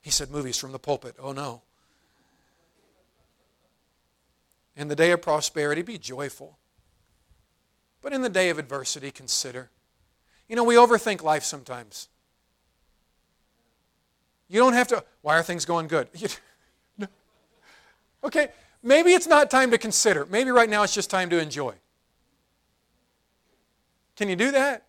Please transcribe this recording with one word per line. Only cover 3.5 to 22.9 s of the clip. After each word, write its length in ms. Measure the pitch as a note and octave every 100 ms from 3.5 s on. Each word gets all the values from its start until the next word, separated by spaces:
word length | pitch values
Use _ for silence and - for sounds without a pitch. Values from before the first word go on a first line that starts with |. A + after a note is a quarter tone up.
| _ _ _ _ _ _ _ _ _ _ _ _ -
In 120 | D3
the 80 | D3
day 160 | E3
of 100 | F3
prosperity, 580 | F3 D3+ D3+ - D3 D3+
be 160 | E3+ G#3+
joyful. 640 | - C3 C#3+ - C#3+ D#3 _ _ _ _ _ _ _ _ _ _ _ _ _ _
But 100 | C#4+
in 80 | C4+
the 80 | B3+
day 220 | F#3+ F#3
of 80 | D#3
adversity, 520 | C#3 C#3 B2+ D3+ C#3
consider. 600 | - C3 - C3+ B2 B2+ _ _ _ _ _ _ _ _
You 80 | A3+
know, 80 |
we 100 | A#3
overthink 480 | A#3 A#3+ A#3 - F#3+
life 200 | D#3 D3+
sometimes. 680 | - D3 B2 B2 A2 - - _ _ _ _ _ _ _ _ _ _ _ _ _ _ _ _ _ _ _ _ _ _ _ _
You 120 | G3
don't 140 | B3+
have 140 | A#3+ B3
to, 140 | A3+ - _
"Why 160 | D3 D#3+
are 40 |
things 220 | E3 F3
going 240 | - E3+ D#3+
good?" 200 | D#3 A#2+
<laughs> 20 |
You, 140 | - G3 - _ _ _ _ _ -
no. 80 | G3+ _ _ _ _ _ _ _ _ _ _ _
Okay, 240 | - D#4+ D4 - _ _
maybe 320 | A#3 C#4+ E4+
it's 120 | F4+ F4
not 240 | D4+ D4
time 200 | C4 B3+
to 80 | A#3
consider. 480 | A3 - A3+ E3+ C#3+
Maybe 240 | G3+ C4
right 180 | B3 A3+
now 140 | G#3
it's 100 | G3+
just 160 | - -
time 220 | F#3+ F3+
to 80 | E3+
enjoy. 360 | D#3 C3+ C3+ G#2 _ _ _ _ _ _ _ _ _ _ _